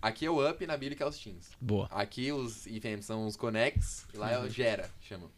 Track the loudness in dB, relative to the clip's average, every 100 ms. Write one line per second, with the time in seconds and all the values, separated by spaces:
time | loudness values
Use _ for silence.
0 | 0 2 2 6 6 4 -2 -2 -2 0
1 | -2 -2 -12 -14 -16 -6 2 2 2 -2
2 | -2 0 -2 0 -2 -6 -10 -6 -4 -6
3 | -4 -2 -2 -2 0 4 4 4 2 -2
4 | -10 -6 0 0 0 2 2 2 -4 -10
5 | -12 -12 -12